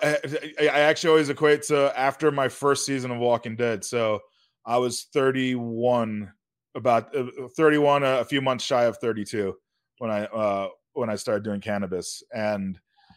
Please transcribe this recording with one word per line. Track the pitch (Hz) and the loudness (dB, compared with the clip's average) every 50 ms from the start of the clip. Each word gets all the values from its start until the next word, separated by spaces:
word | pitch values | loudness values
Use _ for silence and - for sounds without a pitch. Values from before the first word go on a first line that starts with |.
| 151 | 4
I, | 147 151 143 - 135 151 139 143 156 143 - | 0 0 0 -2 -4 -8 -8 -8 -8 -4 0
I, | 151 | 0
I | 151 - 147 | 2 4 4
actually | 147 156 160 156 - 165 | 4 4 4 2 4 4
always | 160 160 151 139 | 4 4 4 2
equate | 139 - 156 147 147 147 147 | 0 2 4 4 4 2 2
to | - 151 143 139 139 - | 0 2 2 2 2 2
after | 123 131 135 135 - 156 151 | 0 0 0 0 2 0 0
my | 143 143 135 | 2 2 0
first | 123 - - 143 143 139 - - | -2 -2 0 0 0 2 0 0
season | 135 139 135 123 127 | -4 -4 -4 -4 -6
of | 123 120 | -4 -2
Walking | 120 120 117 113 - 117 113 | 0 0 0 0 -2 -6 -6
Dead. | 110 120 117 113 98 - | -2 -2 -2 -2 -4 -6
So | - 123 120 113 110 107 101 - _ _ _ _ _ _ _ - | -4 -4 -2 0 0 -2 -4 -6 _ _ _ _ _ _ _ -6
I | 113 120 | -2 0
was | 123 127 123 120 - - _ - | 0 0 0 -2 -6 -8 _ -2
thirty-one, | 147 135 135 131 131 131 127 127 123 117 117 117 113 120 123 123 120 117 110 107 107 104 90 - _ _ _ _ _ _ _ - | 0 2 2 2 0 0 -2 -2 -4 -4 -6 -4 0 0 2 2 2 0 -2 -4 -8 -10 -12 -16 _ _ _ _ _ _ _ -10
about, | 131 113 127 117 113 113 - - | -4 0 2 2 2 0 -2 -4
uh, | 139 123 123 - 139 131 117 - | -6 -6 -6 -8 -12 -14 -8 0
thirty-one, | - 160 156 151 151 147 143 143 143 139 | 2 4 4 6 6 4 4 4 4 4
uh, | 131 131 127 | 2 2 0
a | 113 | 0
few | - 143 139 | 0 0 0
months | 131 135 127 110 - | 0 0 -2 -2 -2
shy | - 139 120 120 | 0 2 2 2
of | 117 104 | 2 0
thirty-two | - - 117 107 107 101 - - 107 101 95 92 - _ _ _ _ _ _ _ | 0 -2 -2 -2 -2 -4 -6 -4 -4 -4 -4 -6 -8 _ _ _ _ _ _ _
when | - 123 113 | -8 -6 -4
I, | 107 104 104 | -4 -4 -4
uh, | 104 113 110 107 104 98 98 98 92 - _ _ _ - | -4 -2 -2 0 0 0 0 -4 -6 -8 _ _ _ -6
when | 143 120 113 | -4 -4 -2
I | 107 | -4
started | 101 - 120 110 101 104 | -4 -4 -2 -2 -2 -2
doing | 110 101 101 | -4 -6 -6
cannabis. | 95 107 104 101 101 90 92 87 87 - - - - - | -4 -4 -4 -4 -4 -4 -4 -6 -6 -8 -12 -14 -16 -12
And | 123 113 107 107 104 101 98 95 92 - _ _ _ _ _ _ _ | -8 -4 -4 -2 -2 -2 -4 -6 -8 -10 _ _ _ _ _ _ _